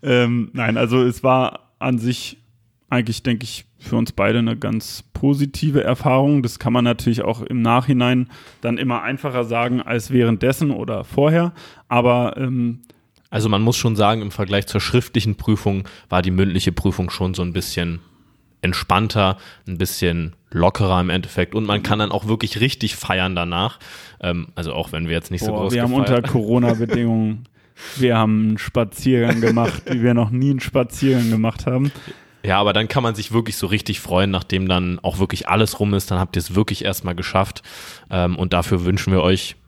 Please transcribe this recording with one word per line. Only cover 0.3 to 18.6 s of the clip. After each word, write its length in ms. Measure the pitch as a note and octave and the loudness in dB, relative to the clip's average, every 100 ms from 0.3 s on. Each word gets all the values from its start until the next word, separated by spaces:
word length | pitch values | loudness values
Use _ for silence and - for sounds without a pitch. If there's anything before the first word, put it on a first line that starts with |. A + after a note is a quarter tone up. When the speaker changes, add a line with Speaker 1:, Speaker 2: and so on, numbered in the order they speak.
| A#2+ G#2+ | 0 -2
Speaker 1:
nein, 240 | - A2+ A2+ | -2 -2 0
also 240 | A#2 B2+ | 2 4
es 220 | B2+ A#2 | 2 2
war 480 | C3 C3 B2+ - _ _ | 2 2 2 -4 _ _
an 180 | C3 B2 | -2 -2
sich 400 | A2+ B2 - - _ _ _ _ _ | -2 -4 -6 -16 _ _ _ _ _
eigentlich, 340 | B2 A#2 A2 | -2 0 -2
denke 200 | C3+ A2+ | -2 -2
ich, 220 | A2 - - _ | -4 -14 -16 _
für 160 | - A#2 | -4 -2
uns 160 | A#2 | -2
beide 280 | - G2+ A2+ | 0 0 2
eine 160 | A2+ A2+ | 0 -2
ganz 480 | G#2+ A2 - - - | -4 -4 -6 -16 -14
positive 720 | - C#3 C#3+ C#3+ - D3+ C#3 | -2 0 2 0 0 0 2
Erfahrung. 600 | - B2 C#3+ C3 C#3 D3 | 2 0 2 4 4 2
Das 160 | A#2+ - | 0 -2
kann 120 | B2+ | 0
man 120 | A#2+ | 2
natürlich 400 | A#2+ A#2 - A#2 | 2 2 0 0
auch 180 | - A2+ | 0 -4
im 200 | - B2 | -4 0
Nachhinein 680 | A#2 A#2+ B2+ C3 B2 B2+ B2 - - - | 2 2 4 2 4 2 0 -8 -20 -8
dann 160 | A#2+ A#2+ | -6 -2
immer 240 | C3+ A#2+ | -2 -2
einfacher 420 | F#2 C3+ D3+ B2+ | -4 -6 -4 -4
sagen 380 | A#2 A#2 B2 B2 | -2 0 0 -2
als 300 | - A#2+ G#2+ | -2 -4 0
währenddessen 600 | B2+ A#2 A2 B2 C3+ D3+ | 2 4 2 0 0 0
oder 320 | B2 - G#2+ | -2 -4 -6
vorher. 500 | A2+ - C#3+ D#3+ E3+ E3+ - - _ | -4 2 4 4 2 -4 -20 -20 _
Aber, 500 | A#2+ B2 B2 A#2+ - | 2 4 4 2 -2
ähm, 440 | C3 B2+ A#2+ A#2 _ _ _ _ _ | -4 -2 -2 -4 _ _ _ _ _
Speaker 2:
Also 200 | G#2+ G#2+ | -2 2
man 120 | G2+ | 2
muss 140 | A2 A#2 | 2 2
schon 180 | B2 G#2+ | 0 2
sagen, 260 | G#2 A2+ | 2 2
im 100 | G2+ | -2
Vergleich 360 | - G2 G2+ G2 | -4 0 0 0
zur 140 | G#2+ | -2
schriftlichen 540 | - B2 A#2+ A#2+ A2 G#2 | 2 0 2 -2 0 -2
Prüfung 520 | - G#2 - G2 F#2+ - - | 0 0 0 -2 -4 -14 -4
war 120 | F2+ | -2
die 100 | F2+ | 0
mündliche 400 | F#2 G2 F#2 F#2+ | 2 2 2 0
Prüfung 380 | E2+ G2 - F2+ | 0 -2 0 -4
schon 240 | - F#2 | -2 -4
so 80 | F#2 | -2
ein 120 | F2+ | -4
bisschen 460 | F2+ F2 - F2 E2 - _ _ _ _ _ | -4 -6 -4 -4 -6 -12 _ _ _ _ _